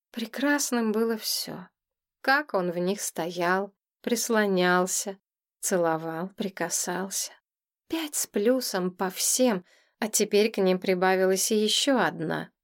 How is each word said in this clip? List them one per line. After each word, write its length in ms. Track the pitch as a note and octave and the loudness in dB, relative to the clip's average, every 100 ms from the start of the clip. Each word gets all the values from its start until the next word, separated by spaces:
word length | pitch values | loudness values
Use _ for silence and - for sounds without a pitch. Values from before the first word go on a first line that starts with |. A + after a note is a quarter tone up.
| _ | _
Прекрасным 800 | - A3 - C#4+ C#4+ - A#3+ A3 | -10 -10 -2 0 0 0 -2 0
было 260 | G#3+ A3+ A3 | 0 0 -2
всё. 480 | - - - - F3+ _ _ _ _ _ | -4 -6 -6 -12 -16 _ _ _ _ _
Как 340 | - C#4 D4 | 2 2 2
он 160 | G3 F3+ | -2 0
в 80 | F3 | 0
них 220 | F3+ G3+ | -2 -2
стоял, 760 | - - E3+ F3 F3 F#3 G3+ _ _ _ | -4 -4 -6 -2 2 2 -2 _ _ _
прислонялся, 1160 | - A3+ - A3 G#3 F#3 F3+ F3+ F3+ - G#3 G3 _ _ _ _ | -4 -2 0 2 4 4 4 4 2 -2 -6 -10 _ _ _ _
целовал, 720 | - F#3 E3 D#3+ E3 D#3+ F#3 | -2 2 2 0 -4 -6 -8
прикасался. 1000 | - G3 - E3+ - - F3 F#3+ - - - _ _ _ _ - | -6 -8 -6 -4 -2 -4 -4 -6 -6 -8 -12 _ _ _ _ -8
Пять 260 | E4 D4+ | -6 -4
с 120 | - - | -6 -4
плюсом 640 | G#3 G#3 C4 B3 F#3+ F3+ | 0 2 2 -2 -2 -4
по 200 | F3+ G3 | -4 -6
всем, 540 | F#3+ - - B3+ F#3 - _ _ _ | -2 -2 2 2 2 -4 _ _ _
а 100 | A3 | -4
теперь 420 | - G#3 G3+ A3 | 0 2 2 2
к 80 | G#3 | 2
ним 200 | F#3 F#3 | 2 2
прибавилась 720 | F#3+ F3+ F#3 F#3 F#3+ F#3+ - | 0 2 2 4 2 2 2
и 60 | A3 | 2
ещё 420 | G#3+ - - B3+ | 2 2 2 2
одна. 520 | E3 E3+ E3 E3 E3+ _ | 2 -2 -4 -4 -6 _